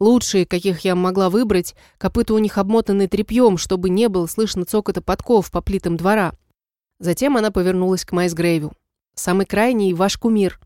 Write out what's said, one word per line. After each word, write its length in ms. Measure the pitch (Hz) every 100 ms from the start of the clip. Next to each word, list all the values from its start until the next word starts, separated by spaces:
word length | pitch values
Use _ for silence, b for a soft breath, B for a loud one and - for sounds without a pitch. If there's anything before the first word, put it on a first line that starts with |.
лучшие, 460 | 208 247 - 196 175
каких 340 | 175 196 165
я 140 | 190
могла 360 | 180 185 190 185
выбрать, 440 | 202 226 185 175 - b b
копыта 360 | 190 - 220
у 40 | 220
них 200 | 214 208
обмотаны 480 | 190 226 220 196 190
тряпьём, 520 | 202 208 226 240 180
чтобы 320 | - 185 185
не 180 | 185 233
было 180 | 185 165
слышно 380 | - 214 185
цокота 380 | 180 214 202 185
подков 480 | - 190 - 233 -
по 100 | 175
плитам 360 | - 196 170 165
двора". 360 | 180 214 175 - _ _ _ _ _ _
Затем 380 | 175 170 277 247
она 140 | 214
повернулась 540 | 196 180 185 185 185
к 80 | -
Майсгрейву. 600 | 175 175 165 170 165 151 - _ _ _
"Самый 320 | - - 190 190
крайний — 460 | 202 233 233 190
ваш 240 | 170 190 -
кумир". 420 | 233 214 185 -